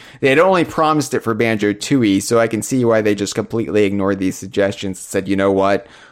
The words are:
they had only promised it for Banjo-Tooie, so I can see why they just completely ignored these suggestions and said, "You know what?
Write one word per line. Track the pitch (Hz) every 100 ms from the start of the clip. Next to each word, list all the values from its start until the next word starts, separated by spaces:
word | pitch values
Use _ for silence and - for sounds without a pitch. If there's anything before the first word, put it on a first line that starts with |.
| - -
they | 139
had | 139
only | 185 185
promised | 156 - 156 156 131
it | 120
for | -
Banjo-Tooie, | 110 117 110 104 104 - 139 110 98
so | - 117
I | 113
can | 110
see | - 131 117
why | 110
they | 104 104
just | 98 -
completely | 104 117 87 104
ignored | 101 101 95 98
these | 95 -
suggestions | 98 101 98 101 98 92
and |
said, | - 101 92
"You | 98
know | 98
what? | 95 98 98 - - -